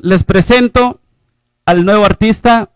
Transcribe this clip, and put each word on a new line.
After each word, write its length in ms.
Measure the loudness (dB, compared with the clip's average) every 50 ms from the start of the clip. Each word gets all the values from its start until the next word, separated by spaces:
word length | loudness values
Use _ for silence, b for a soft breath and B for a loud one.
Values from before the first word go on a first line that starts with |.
les 240 | -4 -2 -2 -2 -2
presento 760 | 0 0 -2 0 2 0 0 0 0 0 -2 -2 -2 -4 -8 _ _ _ _ _ _ _ _ _ _ _ _ _
al 180 | -2 -2 0 0
nuevo 220 | 0 2 2 2
artista 640 | 0 0 0 -2 -2 -2 0 0 0 0 0 -2 -6 _